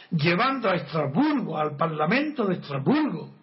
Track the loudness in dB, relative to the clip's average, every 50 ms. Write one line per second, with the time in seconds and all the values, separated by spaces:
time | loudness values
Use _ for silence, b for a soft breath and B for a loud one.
0 | B B -2 0 2 2 2 4 2 2 0 0 0 0 0 0 -2 -4 -4 -2
1 | -2 0 2 2 2 4 2 0 -2 -2 -2 -2 -2 -2 0 -2 -2 -2 0 0
2 | 0 2 2 0 0 -2 -2 -2 0 0 0 -2 -4 -8 -6 -2 2 2 2 2
3 | 2 0 -2 -6 -10 -12 -16 -20